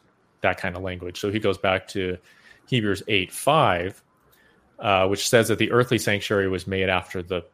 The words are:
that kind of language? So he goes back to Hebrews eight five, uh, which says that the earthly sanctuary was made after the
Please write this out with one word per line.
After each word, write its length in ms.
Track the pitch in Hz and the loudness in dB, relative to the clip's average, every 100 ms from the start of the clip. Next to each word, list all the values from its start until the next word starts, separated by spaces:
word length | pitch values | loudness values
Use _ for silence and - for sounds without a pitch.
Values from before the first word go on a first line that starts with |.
| _ _ _ _ | _ _ _ _
that 160 | 95 90 | -2 -2
kind 180 | 95 90 | -4 -6
of 60 | |
language? 380 | 95 90 90 - | -8 -8 -10 -6
So 100 | 104 | -4
he 80 | 107 | -2
goes 180 | 104 90 | 0 0
back 320 | 98 95 - | 0 0 -2
to 300 | 101 92 90 - _ - - _ | -6 -4 -6 -12 _ -20 -20 _
Hebrews 360 | 127 104 92 - | -2 0 -2 0
eight 240 | 101 90 | 0 -2
five, 680 | - 135 156 117 87 92 - _ _ _ _ _ _ _ - | -2 2 4 4 2 -2 -8 _ _ _ _ _ _ _ -6
uh, 280 | 107 95 95 | 2 2 2
which 180 | 98 - | 0 4
says 220 | 120 113 | 4 4
that 100 | 104 | 2
the 120 | 110 | 2
earthly 260 | 120 123 113 | 2 2 0
sanctuary 520 | - 101 - 104 95 | 0 -2 0 0 0
was 180 | 92 92 | -2 -4
made 240 | 95 95 | -2 0
after 320 | 90 - 95 | 0 -2 -8
the 220 | 85 90 - | -6 -6 -8